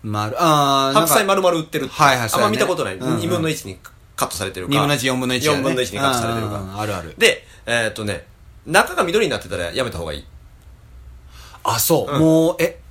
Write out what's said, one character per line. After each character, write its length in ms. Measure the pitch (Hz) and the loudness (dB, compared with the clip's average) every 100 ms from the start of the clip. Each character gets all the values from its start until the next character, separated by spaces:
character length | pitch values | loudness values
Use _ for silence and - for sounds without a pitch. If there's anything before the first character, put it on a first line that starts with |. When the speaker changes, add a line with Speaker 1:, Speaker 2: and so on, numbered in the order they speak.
Speaker 1:
丸、 320 | 110 104 107 131 | -4 -4 -4 0
あ 520 | 170 151 139 139 135 | 4 4 4 2 4
ー、 20 | |
な 60 | 147 | 2
ん 40 | 165 | 4
か 20 | |
Speaker 2:
白 120 | 147 | 2
菜 40 | 196 | 4
丸 160 | 196 | 2
々 140 | 185 170 | 2 0
売 60 | |
っ 20 | |
て 160 | 160 - | -4 -6
る 60 | 131 | -6
っ 20 | |
て。 60 | |
Speaker 1:
は 200 | - 147 | 2 4
い、 60 | 127 | 4
は 60 | 113 | 0
い、 40 | |
Speaker 2:
あ 60 | - | 0
ん 40 | |
ま 80 | 208 | 0
見 80 | 214 | 0
た 100 | 196 | 0
こ 80 | 180 | 0
と 80 | |
な 80 | 135 | -4
い。 80 | - | -4
Speaker 1:
そ 60 | - | -2
う 20 | |
や 0 | |
ね。 40 | |
う 20 | |
ん、 20 | 160 | -2
う 20 | |
ん。 20 | |
Speaker 2:
二 60 | 165 | -2
分 120 | 180 | -2
の 80 | 160 | -2
一 140 | 156 | -4
に 160 | 98 90 - - - - | -8 -14 -18 -20 -18 -6
カ 100 | 131 | -4
ッ 40 | |
ト 60 | - | -4
さ 100 | 98 | -6
れ 60 | |
て 80 | 92 | -6
る 80 | 92 | -2
か。 60 | |
Speaker 1:
二 60 | 143 | 0
分 80 | 143 | 2
の 40 | 143 | 0
一、 120 | 131 | 0
四 120 | 127 | -2
分 100 | 127 | -2
の 40 | |
一。 120 | 127 151 | 0 0
Speaker 2:
四 180 | 143 | 0
分 120 | 131 127 | 0 -2
の 60 | |
一 100 | 123 | -2
に 80 | 104 | -2
カ 80 | 139 | -2
ッ 60 | |
ト 60 | 123 | 0
さ 80 | 117 | -2
れ 60 | |
て 80 | 117 | -2
る 60 | 107 | -4
か。 80 | 101 | -6
Speaker 1:
う 20 | |
ん、 40 | |
う 40 | 95 | -8
ん、 80 | |
う 20 | 98 | -6
ん。 40 | |
あ 60 | 107 | -6
る 100 | 95 | -6
あ 60 | |
る。 140 | 80 73 | -8 2
Speaker 2:
で、 300 | 214 - - - - | 2 2 -10 -16 -4
え 220 | 117 110 | -2 -2
ー 60 | |
と 100 | 104 | -4
ね、 240 | 104 85 - - - - - | -6 -6 -10 -20 -20 -20 0
中 280 | 180 - 370 | 2 2 -2
が 80 | |
緑 220 | 180 202 196 | 0 0 0
に 60 | |
な 60 | 107 | -2
っ 40 | |
て 80 | 92 | -4
た 80 | 90 | -6
ら 140 | 87 | -4
や 120 | 98 | -4
め 80 | 120 | -4
た 60 | 85 | -4
方 80 | 82 | -8
が 80 | |
い 60 | 73 | -8
い。 60 | - - - - - - - - - - - - - - | -12 -20 -20 -20 -20 -20 -20 -20 -20 -20 -20 -20 -20 -6
Speaker 1:
あ、 160 | - 113 | -2 -2
そ 260 | - 160 110 | 2 0 2
う。 60 | |
Speaker 2:
う 40 | 143 | 2
ん。 20 | |
Speaker 1:
も 320 | 160 160 160 | 6 6 4
う、 40 | 175 | 2
え、 200 | 170 - - | -2 -4 -16